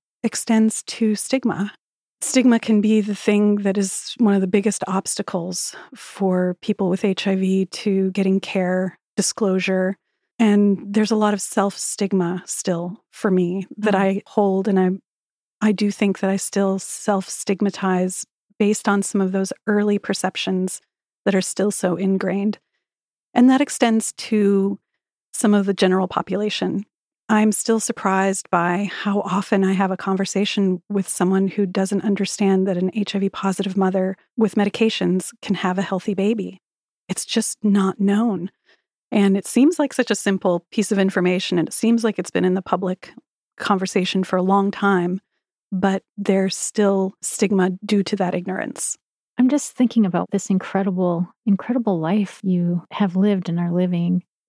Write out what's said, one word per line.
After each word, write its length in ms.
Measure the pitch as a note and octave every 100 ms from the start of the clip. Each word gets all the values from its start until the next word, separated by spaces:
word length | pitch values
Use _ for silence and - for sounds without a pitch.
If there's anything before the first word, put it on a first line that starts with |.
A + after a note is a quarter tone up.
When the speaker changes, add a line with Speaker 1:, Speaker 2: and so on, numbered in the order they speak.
| _ _
Speaker 1:
extends 600 | A#3 - - A3 A3 -
to 320 | - - A3 G#3
stigma. 580 | - C4 A3+ E3+ G3+ - _ _ _ -
Stigma 400 | - C4 A#3+ A3+
can 220 | - G#3
be 180 | G#3+ G#3+
the 160 | G#3 G3
thing 420 | G#3+ G#3 G#3 G#3
that 200 | G3+ G3+
is 380 | G3 - - -
one 160 | G#3+
of 80 | G3
the 60 | F#3+
biggest 360 | G3+ G#3 - -
obstacles 880 | F#3+ - - - F3+ F3 F3 - - - B3
for 640 | - - G3 F3+ F3+ F3+
people 280 | - G3+ F#3
with 160 | F#3+ G3+
H 200 | F#3+ G3+
I 100 | F#3+
V 320 | F#3+ F#3+ F#3+
to 440 | - G#3 F#3+ F#3+
getting 280 | F#3+ F#3+ F#3+
care, 580 | - G3 F3+ F#3 F#3 - _ -
disclosure. 800 | - - G3+ F#3 F#3 F#3 F#3 - _ _ _ -
And 400 | A3 G3+ G3+ F#3+ G3+
there's 180 | G#3 G#3+
a 40 | G#3+
lot 180 | G#3
of 80 | G3+
self-stigma 1000 | - G#3+ G3 - - - G3 F#3+ E3+ F3+ -
still 580 | - F#3+ E3+ F3 G#3 _
for 200 | - G#3+
me 340 | F#3 F3 F#3+ F3+ -
that 160 | G#3
Speaker 2:
Mm. 60 | G3+
Speaker 1:
I 220 | G3 G3 -
hold, 420 | - G3 F#3+ G3+
and 120 | F#3+
I, 100 | F#3 G3 _ _ _ _ _ -
I 100 | G#3+
do 180 | F#3+ G#3
think 300 | - G3+ F#3
that 100 | F#3+
I 60 | G3
still 420 | - G3 G3 F#3+
self-stigmatize 1500 | - - - F#3+ - - - E3 G3+ - F#3+ F#3 F#3 - - _ _ -
based 300 | G#3 G#3+ G#3+
on 140 | G3+
some 180 | - G3
of 100 | F#3
those 220 | F#3+ F#3+ - -
early 300 | G#3 G#3 G3+
perceptions 800 | - G3 F#3+ - F#3+ F#3 F#3 - _ _ _ _ G3+
that 100 | F#3+
are 60 |
still 300 | - - G3+
so 260 | - F3+ E3+
ingrained. 600 | F#3+ F#3+ F#3+ G3 G#3 - _ _ _ _ _ _ _
And 160 | A#3+ B3+
that 120 | C4
extends 520 | C#4+ - A#3 A3 -
to 640 | - - G#3+ G3+ G3 G3 G3 _ _ _ _ _
some 200 | - A3
of 120 | G#3 G3
the 80 |
general 340 | F#3 F#3 F#3 F#3
population. 800 | - - G3+ G#3 - F#3 G3 - _ _ _ -
I'm 220 | G#3+ G#3+
still 300 | - - A3+
surprised 680 | - - G3 F#3+ G3 G3 -
by 400 | F3 F3 F3+ G3+
how 300 | - G#3 G3+
often 460 | G3 F#3+ - G3 F#3+
I 80 |
have 180 | F#3+ F#3+
a 60 | F#3
conversation 840 | F#3+ F#3+ F#3+ G3 G#3 G#3 F#3+ F3+ -
with 220 | G3+ -
someone 400 | - F#3 F#3+ F#3+
who 160 | - F#3+
doesn't 400 | G3 F#3+ G3+ G#3+
understand 600 | G3 F#3+ - G3 F#3+ G3
that 100 | F3
an 120 | F#3
H 220 | G#3+ G3 G3
I 40 |
V 100 | G3
positive 460 | - G3 F#3+ G3 F#3+
mother 400 | F#3+ F#3+ F#3+ F#3 _ -
with 180 | G#3+ G#3+
medications 760 | G3+ - A3+ - F3+ F#3 - -
can 140 | - F#3
have 220 | F#3 F#3
a 40 |
healthy 320 | F3+ F#3 -
baby. 480 | F#3+ G3+ A3+ F3+ F#3+ _ _ _ _ -
It's 160 | - -
just 320 | A3+ - -
not 380 | G#3+ G3+ F#3+ G3
known. 500 | G3 G#3 A#3 F3+ F3 _ _ _ _ _ -
And 240 | - G3 G3
it 100 | -
seems 320 | A#3 C#4+ E4+
like 140 | C#4+
such 180 | - A#3+
a 60 | G3+
simple 500 | G#3 F#3+ F#3+ F3 -
piece 220 | - G3
of 60 | G3+
information, 600 | F#3+ F#3+ F3+ F#3 - F3
and 80 | D#3
it 60 |
seems 320 | - A3+ A#3 A3
like 120 | G3
it's 140 | F3+
been 140 | F#3+ F#3
in 80 |
the 80 | F#3
public 520 | - F3+ F#3 F#3 - - _ _ _ -
conversation 640 | - F#3+ F#3+ F#3+ F#3 F#3+
for 140 | F#3 F#3
a 40 |
long 300 | F#3 G3 G3
time, 480 | - G3+ F#3 F3 F#3+ _ _ _ _ -
but 300 | F#3 G3 F#3+ _ -
there's 380 | G3+ F#3+ F#3+ -
still 580 | - - G3+ G3 F#3+ -
stigma 500 | - - G3 G3 F#3 F3+ G#3
due 180 | G#3
to 120 | F#3+ G3+
that 200 | F3+ F3+
ignorance. 600 | F#3 F#3 - - - - _ _ _ -
Speaker 2:
I'm 120 | B3+
just 240 | D4 -
thinking 320 | - B3 A#3 G3
about 260 | E3+ F3+
this 180 | G3 -
incredible, 800 | F#3+ - F#3+ G3 F#3 F3+ E3+ F3 _ G#3+
incredible 540 | G3 - B3 A3 E3+
life 400 | D#3+ G#3 F#3+ -
you 400 | F#3+ F3+ F3 F3 -
have 240 | - G3+ F#3+
lived 340 | G#3 G3 F3
and 100 | E3+
are 120 | E3+
living. 520 | F3 F3+ F3 F3 F3+ - _